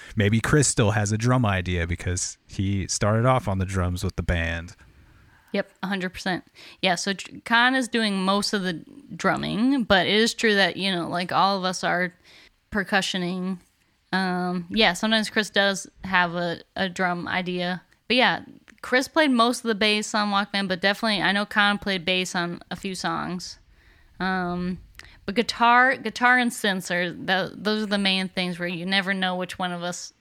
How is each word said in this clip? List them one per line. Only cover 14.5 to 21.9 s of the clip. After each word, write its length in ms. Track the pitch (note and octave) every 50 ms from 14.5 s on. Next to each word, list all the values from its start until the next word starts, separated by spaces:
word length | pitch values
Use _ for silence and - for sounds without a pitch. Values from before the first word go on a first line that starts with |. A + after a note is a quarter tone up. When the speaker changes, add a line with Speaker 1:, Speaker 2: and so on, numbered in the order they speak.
| F3 F3+ F3 F3
Speaker 2:
yeah, 220 | G3 A3 A3 F3
sometimes 360 | F3+ - A3+ A3 A3+ A3 G#3 -
Chris 220 | - A3 G#3 -
does 380 | - G3+ G3 G3+ G3 F3+ - - _ - -
have 320 | F#3+ F#3+ F3+ F3+ E3+ E3+
a, 240 | F3 F3 E3+ E3+ - - _ _
a 120 | - G3 F#3
drum 380 | F3 - F#3 F3 F3 F3 -
idea. 560 | - - F#3 F3+ F3+ F3+ F3+ F3+ F3+ F#3 E3+ - _ _ _ _
But 100 | - A#3+
yeah, 240 | B3+ A#3 G3 E3 - - - - - _ - _ _
Chris 280 | - - B3 B3+ C4 -
played 240 | - E4 D#4 C#4
most 320 | B3+ A#3 A3+ A#3+ A#3+ - -
of 40 | A3+
the 60 | G#3+
bass 400 | F#3+ A3 G#3 G#3 G#3+ G#3+ - -
on 160 | G#3+ G#3 G#3
Walkman, 380 | G3+ G3 G#3 - - G3 G3 F#3
but 120 | F#3 F3
definitely 400 | - G3 G3+ - A#3+ A3 G#3 F3+
I 120 | D#3 F3+
know 120 | G3 G3+ G#3
Khan 340 | - - A3 G3+ G3+ G#3 G3+
played 260 | - G#3